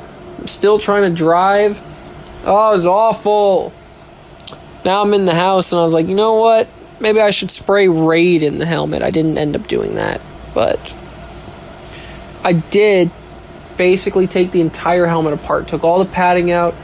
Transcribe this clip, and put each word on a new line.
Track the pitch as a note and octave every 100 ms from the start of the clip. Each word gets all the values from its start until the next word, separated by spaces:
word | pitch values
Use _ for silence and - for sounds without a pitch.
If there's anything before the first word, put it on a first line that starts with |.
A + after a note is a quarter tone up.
| - - - -
I'm | -
still | - G3 G#3
trying | G#3+ G3+ G3
to | E3+
drive. | D#3+ E3+ F#3+ G3+ G#3 G#3 - - - - - - -
Oh, | G3 A3 G#3
it's | E3+
awful. | F#3+ A3+ G#3 G#3 G#3 G3+ F#3 - - - - - - - - - - - -
Now | F#3 G3
I'm | G#3 G3+
in | F#3
the |
house, | E3 F3+ F#3+ -
and | F3
I |
was | E3
like, | E3 E3+
"You | G3
know | A3 A3
what? | A3+ A3+ A#3 - - -
Maybe | A3 G#3+
I | G#3
should | G3 F#3+
spray | - - G3+ F#3+
Raid | D#3+ D#3+ E3 F3 E3+
in | D3+ C#3+
the | D#3+
helmet." | D#3 D3+ D#3
I | -
didn't | D#3+ D#3 D3+
end | D3+ C#3
up | -
doing | A#1+ G1+ G#1
that, | G#1 G1+ - - -
but | - - - - - - - - - - - - - - - - - - -
I | G3+
did | E3+ - G3+ G#3 G3 E3+ - - - - - - -
basically | F3+ F#3+ G3+ G3 F#3
take | F#3+ F3+
the | F#3
entire | E3 - E3 F3+ E3+
helmet | E3 D#3+
apart, | D3 - D3+ -
took | D3+
all | D#3+ F3+
the | F#3+
padding | - F3+ F3+ F3
out | F3 F3 E3+